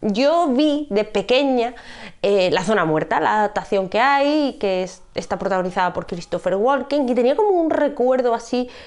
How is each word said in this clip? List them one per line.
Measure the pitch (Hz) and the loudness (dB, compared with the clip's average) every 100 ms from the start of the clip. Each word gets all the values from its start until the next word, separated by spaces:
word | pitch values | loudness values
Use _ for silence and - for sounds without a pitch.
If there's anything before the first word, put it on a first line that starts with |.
Yo | 214 202 277 339 349 | -4 0 2 2 2
vi | 247 302 294 294 | 2 2 0 -2
de | 202 | -2
pequeña, | 214 202 196 247 277 254 233 - - - - - | -2 -2 0 2 2 0 -2 -6 -16 -18 -18 -4
eh, | 190 202 180 | 0 2 2
La | 165 | 0
Zona | 180 214 | 0 0
Muerta, | 165 156 131 285 | 2 0 0 0
la | 311 214 | 2 2
adaptación | 208 202 175 202 190 | 0 -2 -2 -2 0
que | 202 | 2
hay, | 262 277 285 302 285 | 2 2 2 2 0
que | - 208 185 | -2 -2 -2
es, | 185 - - | -4 -8 -14
está | - - 190 | -10 -6 -4
protagonizada | 190 190 180 185 180 | -2 -2 -2 0 -2
por | 170 175 | -2 -6
Christopher | 175 - 175 185 190 | -8 -6 -4 -2 0
Walken, | 226 277 247 285 254 | 2 0 0 0 0
y | |
tenía | 247 240 285 | 2 2 2
como | 427 | 2
un | 370 320 | 2 2
recuerdo | 311 294 285 247 262 247 | 2 0 0 0 2 2
así | 233 226 247 247 - | -2 -2 -4 -4 -8